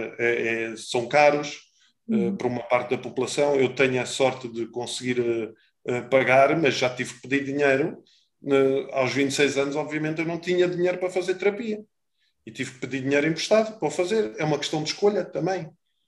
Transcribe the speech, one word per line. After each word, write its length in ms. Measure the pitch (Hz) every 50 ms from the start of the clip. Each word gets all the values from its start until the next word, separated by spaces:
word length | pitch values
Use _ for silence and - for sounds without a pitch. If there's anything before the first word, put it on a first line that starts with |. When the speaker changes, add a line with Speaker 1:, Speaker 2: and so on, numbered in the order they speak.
| 110 - - -
Speaker 1:
é, 540 | 117 117 117 120 117 113 113 113 113 113
é, 40 | 110
são 300 | 110 - - - 123 117
caros, 600 | - 143 147 147 147 143 147 151 - - - - _ _ _ _ _ _ _ _ 226
Speaker 2:
Uhum. 180 | 220 101 - 95
Speaker 1:
eh, 40 |
para 140 | 98 - 123
uma 160 | 120 120 120
parte 280 | - - 127 123 123 -
da 80 | 131 123
população. 560 | 127 117 - 131 120 - - 151 143 143 143
Eu 180 | 135 127 117 -
tenho 260 | - 135 127 127 127
a 60 | 120
sorte 420 | - - - 135 127 - - - 117
de 180 | 113 117 113 113
conseguir, 520 | - 120 120 113 - - 127 127 120 123
eh, 320 | 120 117 117 113 110 - - _ _ _ _ _ -
eh, 140 | 127 123 127
pagar, 560 | - - 135 131 127 127 127 135 139 143 156 165
mas 160 | 156 131 -
já 140 | - 131 120
tive 240 | - 131 120 -
que 80 | - - - 123
pedir 160 | 139 139 139
dinheiro. 580 | 139 139 143 143 139 135 131 156 208 - - - _ _ _ _ _ _ _ -
Eh, 420 | 139 139 135 135 135 135 135 135 -
aos 200 | 127 135 127 123
vinte 180 | 117 139 139 135
e 20 | 135
seis 240 | 147 143 131 117 139
anos, 180 | 139 143 139
obviamente, 440 | 151 147 139 151 156 156 156 156 165
eu 60 | 160
não 120 | 165 170 165
tinha 280 | - 175 180 180 180
dinheiro 300 | 175 175 170 180 180 180
para 140 | 180 185 180
fazer 240 | - 185 175 190 180
terapia. 500 | - - 208 202 233 240 220 208 214 - _ _ _ _ _ _ _ _ _ _ _ _
E 40 | -
tive 220 | - - 127 -
que 60 | - -
pedir 240 | 139 120 131 135
dinheiro 240 | 127 139 143 143 147
emprestado 520 | 160 165 - - - 214 - 214 214 - -
para 100 | 156 147
o 20 |
fazer. 440 | - 185 180 180 220 220 214 - - 165
É 60 | 156
uma 120 | 156 147
questão 260 | 139 - - 165 156
de 60 | 151 -
escolha 340 | - - 202 208 208 185
também. 480 | 170 - - - 160 185 190 175 156 - - _ _ _ _ _ _